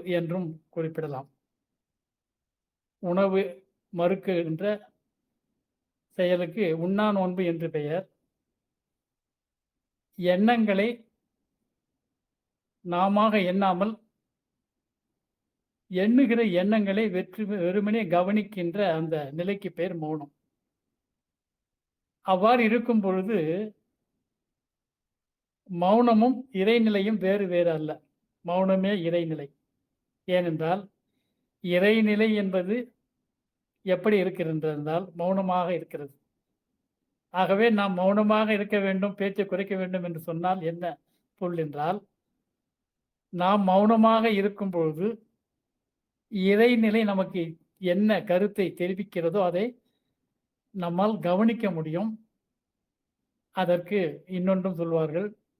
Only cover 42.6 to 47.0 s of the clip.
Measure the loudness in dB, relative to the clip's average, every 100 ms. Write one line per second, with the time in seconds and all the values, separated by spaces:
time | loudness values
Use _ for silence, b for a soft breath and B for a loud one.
42.6 | _ _ _ _ _ _ _ -2 2 2
43.6 | 4 6 6 6 6 6 4 2 0 -2
44.6 | -4 -2 -2 -2 -4 -6 _ _ _ _
45.6 | _ _ _ _ _ _ _ -2 2 6
46.6 | 6 6 4 2